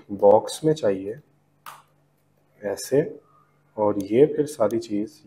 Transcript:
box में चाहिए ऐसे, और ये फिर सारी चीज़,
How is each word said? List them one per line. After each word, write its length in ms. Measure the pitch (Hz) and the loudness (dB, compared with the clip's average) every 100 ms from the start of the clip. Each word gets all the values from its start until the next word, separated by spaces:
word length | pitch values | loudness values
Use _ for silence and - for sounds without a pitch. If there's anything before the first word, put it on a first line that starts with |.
| - | -14
box 500 | 98 101 107 - - | 2 6 6 2 -4
में 100 | 156 | -2
चाहिए 460 | 151 113 95 98 131 _ _ _ _ - - _ _ _ _ _ _ _ _ | 0 -2 -2 -6 -12 _ _ _ _ -20 -20 _ _ _ _ _ _ _ _
ऐसे, 400 | 104 101 - 135 - - _ _ _ _ _ - | -10 -8 -2 0 -2 -8 _ _ _ _ _ -2
और 220 | 104 101 | -2 -2
ये 220 | 95 113 151 | 0 4 4
फिर 200 | 151 143 | 2 -4
सारी 340 | - 104 113 | -2 -2 -2
चीज़, 400 | 110 104 104 - | -6 -6 -6 -12